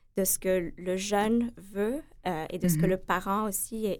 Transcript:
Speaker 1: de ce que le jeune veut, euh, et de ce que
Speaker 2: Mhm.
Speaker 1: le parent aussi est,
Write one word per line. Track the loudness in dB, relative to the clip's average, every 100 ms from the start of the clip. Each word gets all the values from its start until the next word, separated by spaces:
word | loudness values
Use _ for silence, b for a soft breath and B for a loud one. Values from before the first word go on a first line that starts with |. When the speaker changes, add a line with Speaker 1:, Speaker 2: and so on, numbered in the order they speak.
| b 0
Speaker 1:
de |
ce | 0 2
que | 2 2 0 -6
le | -4 -2
jeune | 0 2 4 2 0 -6
veut, | -8 -2 -2 -2 -8 -8 -4
euh, | -4 -4
et | 0
de | 2
ce | 4
que |
Speaker 2:
Mhm. | 4
Speaker 1:
le | 2
parent | 0 -2 0 -2 0
aussi | -4 -6 -4
est, | -4